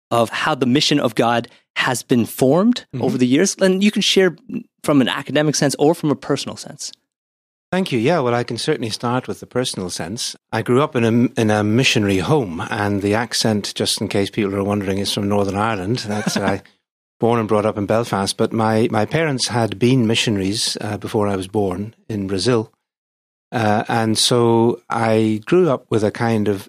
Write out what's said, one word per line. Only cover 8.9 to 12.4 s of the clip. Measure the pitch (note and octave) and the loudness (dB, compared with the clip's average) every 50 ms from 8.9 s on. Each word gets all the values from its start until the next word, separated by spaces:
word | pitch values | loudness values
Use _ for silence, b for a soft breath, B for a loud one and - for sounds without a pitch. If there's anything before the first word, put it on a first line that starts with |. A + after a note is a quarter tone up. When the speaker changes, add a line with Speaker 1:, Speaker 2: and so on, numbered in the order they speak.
Speaker 2:
start | G2 - - A#2+ B2 B2+ - - | -6 -4 -4 -2 -2 -2 -4 -6
with | G2 - | -10 -10
the | F2+ | -10
personal | - - B2 B2+ - - A2 F#2+ F2 | -8 -4 -4 -4 -4 -4 -6 -8 -8
sense. | - - D#2+ E2 G#2+ A#2+ - - - - _ - | -8 -8 -8 -8 -8 -8 -8 -10 -10 -14 _ -8
I | - A2+ G#2+ | -6 -4 0
grew | - A#2+ B2+ D3+ | 2 2 2 2
up | D3 - | 2 0
in | B2 A#2 | 0 2
a, | A2+ A2+ A#2+ A#2+ - - - | 2 4 4 2 2 2 0
in | A2+ G#2+ G#2+ | 2 2 2
a | G#2 G#2 | 2 2
missionary | G#2 A2 B2 C3+ C3 - A#2+ G#2 G2 G2 F#2+ | 2 2 2 2 2 2 2 2 2 2 0
home, | E2+ - D#3 D3+ | 2 2 0 0